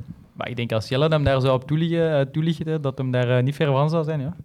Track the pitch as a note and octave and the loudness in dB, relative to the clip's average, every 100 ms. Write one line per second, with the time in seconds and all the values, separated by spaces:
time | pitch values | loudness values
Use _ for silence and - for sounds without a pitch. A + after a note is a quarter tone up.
0 | - - - - - A#2+ A#2 A2 A2 C3 | -18 -18 -18 -10 -8 -6 -2 -2 -2 0
1 | D#3 D#3 C#3 C3+ C3 C3 - D#3 E3 E3 | 2 2 2 2 2 0 0 0 0 0
2 | D#3+ D3+ C#3 D#3 E3 E3 D#3 D#3 C#3 C3 | 2 2 0 0 0 -2 -4 -2 -2 -4
3 | C3 B2+ B2 B2 B2+ C#3 D3+ C3+ D3+ E3 | -2 0 2 2 2 2 2 2 2 0
4 | D3+ D#3 B2+ - | -2 -4 -6 -8